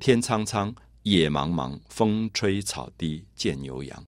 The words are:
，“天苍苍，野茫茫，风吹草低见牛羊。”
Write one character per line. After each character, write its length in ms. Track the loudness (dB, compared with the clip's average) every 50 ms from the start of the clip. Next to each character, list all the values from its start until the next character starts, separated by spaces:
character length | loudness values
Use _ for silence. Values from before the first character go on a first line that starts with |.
，“天 200 | 4 4 4 4
苍 240 | 4 2 0 0 0
苍， 300 | -2 -2 -2 -2 -2 -6 -10 -16 -20 -16 -6
野 260 | 0 4 4 6 6 4
茫 240 | 2 0 0 0
茫， 260 | 0 -2 -2 -4 -8 -12 -14 -6
风 420 | 0 2 2 2 2 0 -2 -4
吹 280 | -4 0 0 0 0 0
草 280 | -2 -6 -6 -8 -10 -10 -8
低 260 | -6 -4 -4 -4 -6 -10 -14 -8
见 260 | -4 -2 -2 -2 -4
牛 220 | -6 -8 -8 -8
羊。” 220 | -10 -10 -12 -16 -18 -20